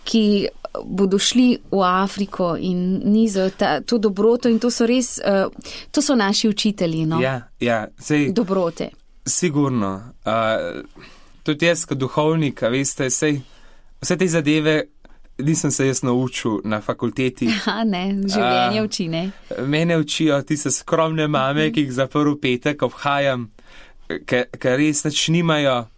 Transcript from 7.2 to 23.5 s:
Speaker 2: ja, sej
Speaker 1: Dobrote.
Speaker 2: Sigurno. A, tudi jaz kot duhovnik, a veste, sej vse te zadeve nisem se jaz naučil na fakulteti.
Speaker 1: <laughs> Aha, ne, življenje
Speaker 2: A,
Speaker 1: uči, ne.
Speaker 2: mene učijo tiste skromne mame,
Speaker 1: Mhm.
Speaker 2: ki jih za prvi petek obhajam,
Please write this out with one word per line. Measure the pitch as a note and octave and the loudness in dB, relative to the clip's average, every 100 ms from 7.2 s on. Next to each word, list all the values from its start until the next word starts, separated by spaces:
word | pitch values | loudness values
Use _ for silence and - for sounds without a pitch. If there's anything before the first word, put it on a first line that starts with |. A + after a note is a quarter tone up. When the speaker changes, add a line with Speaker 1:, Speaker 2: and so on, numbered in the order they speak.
| C3 C3 A2+ - | 0 -2 -8 -4
Speaker 2:
ja, | A#2+ A2+ G#2+ | 0 0 -2
sej | - - D3+ C#3+ | -12 -2 0 2
Speaker 1:
Dobrote. | G3 F#3+ F#3+ E3+ E3 - - - - | 0 0 0 -2 -4 -10 -12 -20 -12
Speaker 2:
Sigurno. | - - F3+ D3 C#3+ B2 G2 F#2+ A#2 - | -2 0 2 2 0 0 -2 -6 -12 -10
A, | - A2+ A2 G#2+ E2+ C#2+ - - - - - - | -2 0 0 0 -4 -8 -14 -20 -20 -20 -20 -10
tudi | - D3 E3+ | -6 0 2
jaz | E3 | 0
kot | - C#3 | -2 -4
duhovnik, | B2+ - D3+ E3 D3 - | -2 0 2 2 0 0
a | A2+ | -2
veste, | C3 C#3 - C3+ | 0 -2 -2 -2
sej | - D#3 C#3+ - - - - - - | 0 0 -2 -6 -20 -20 -20 -20 -12
vse | - F3 | -4 0
te | F3+ | 2
zadeve | E3 D3 D#3 D3+ D#3 C#3 - - - - - | 2 2 2 2 0 -2 -12 -20 -20 -20 -4
nisem | D3 D#3+ D3+ | 0 0 0
se | B2+ C3+ | 0 0
jaz | B2+ | 0
naučil | C3 B2 B2+ - A#2+ G#2 | 0 0 0 -2 -2 -2
na | G#2+ G#2+ | -2 -4
fakulteti. | - A#2 A#2+ - C3 B2+ A#2+ | -4 -4 -4 -2 -4 0 -2
Speaker 1:
<laughs> | G#2+ | 0
Aha, | G#3 G#3 | -2 -2
ne, | A3+ F3+ F#3 G3 | -2 -2 -2 -2
življenje | G3 G3 A#2+ B2 B2 A3 | -2 0 2 2 2 0
Speaker 2:
A, | |
Speaker 1:
uči, | G#3+ - E3+ | -2 -4 -4
ne. | E3 F#3+ - - - | -4 -4 -8 -12 -6
Speaker 2:
mene | B2+ D3+ E3+ E3 | 0 0 2 2
učijo | D3+ - D#3 C#3+ | 0 0 2 2
tiste | C#3 D3+ C#3+ | 0 -2 0
skromne | - - D#3+ D#3+ D#3+ D3+ | -2 0 0 2 0 0
mame, | D3 C3 C#3+ | 0 0 0
Speaker 1:
Mhm. | D#3 | 0
Speaker 2:
ki | D3 | 0
jih | C#3 | -2
za | B2 C3 | -2 0
prvi | D3+ D3 D3 | 2 0 0
petek | C3+ B2 D3 D3 | 0 0 -2 -2
obhajam, | B2 - C#3+ C#3+ C#3 B2+ A2+ | -4 -2 -2 0 0 -2 -6